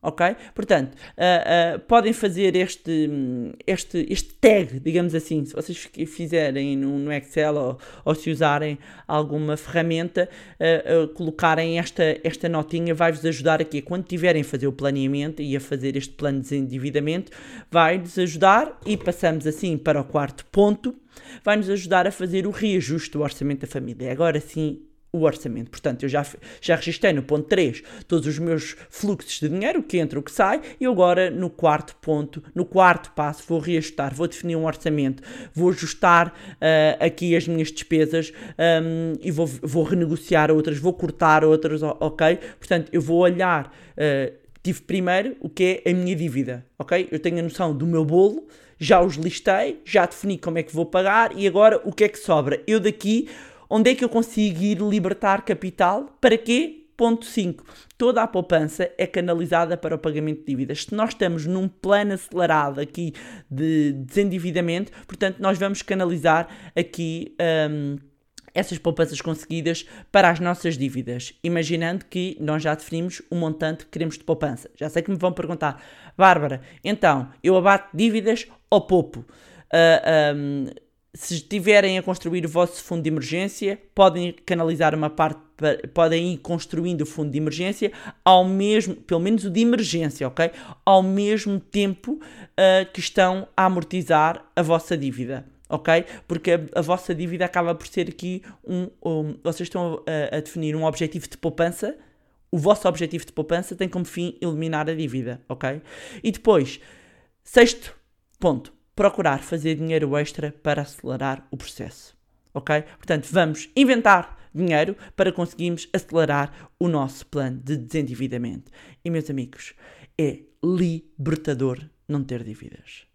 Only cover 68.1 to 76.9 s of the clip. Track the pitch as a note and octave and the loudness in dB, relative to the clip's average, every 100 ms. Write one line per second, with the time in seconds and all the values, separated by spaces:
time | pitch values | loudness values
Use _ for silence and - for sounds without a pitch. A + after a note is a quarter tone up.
68.1 | _ _ - _ - F#3 E3+ E3+ D#3+ D#3+ | _ _ -20 _ -6 -4 -4 -4 0 -2
69.1 | C#3 - D#3 - E3 D#3 D#3+ - - - | -2 -8 -8 -6 -6 -4 -4 -8 -20 0
70.1 | G3+ F#3 E3 F3 F3 E3+ D3 C3+ C3 A#2 | 4 6 4 -2 -2 -4 -4 -4 -6 -8
71.1 | B2 - - E3+ E3+ D#3 E3+ E3 F3+ - | -8 -10 -8 -4 -2 -2 -2 -2 -6 -8
72.1 | F3+ F3+ - D3+ D#3 D#3 D3+ - - F3 | -6 -6 -6 -4 -2 -2 -4 -6 -6 -6
73.1 | - - F3 D#3+ D#3 D#3 D#3+ - E3 D#3+ | -8 -8 -4 -4 -4 -6 -6 -10 -6 -6
74.1 | D3+ - D#3+ D3 B2 - _ D3+ D#3+ E3+ | -6 -4 -2 -2 -6 -14 _ -4 -4 -4
75.1 | F#3+ F3+ F3 E3 E3 D3+ C3 - - - | -2 -2 -2 -8 -4 -4 -6 -16 -20 -20
76.1 | - F#3+ F3 D3 C3 - - - | 4 6 6 2 -4 -10 -12 -6